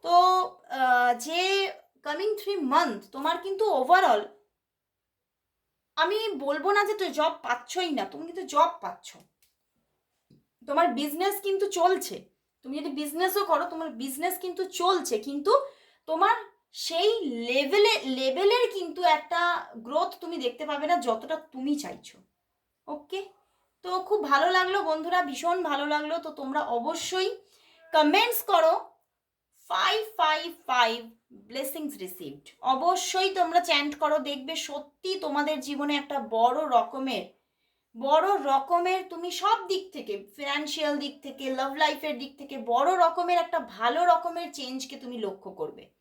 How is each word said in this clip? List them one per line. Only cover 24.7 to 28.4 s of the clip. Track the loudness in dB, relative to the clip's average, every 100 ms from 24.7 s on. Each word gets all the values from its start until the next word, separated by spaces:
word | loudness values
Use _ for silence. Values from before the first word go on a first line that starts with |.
| 0
বন্ধুরা, | -2 -2 0 0
ভীষণ | 0 -2 -2 0
ভালো | 0 -2 0
লাগলো। | -2 -2 -6
তো | -6
তোমরা | -10 -4 -4
অবশ্যই | -2 -2 -2 -4 -4 -2 -2 -4 _ _ _ _ 0
কমেন্টস | 4 6 6 4 0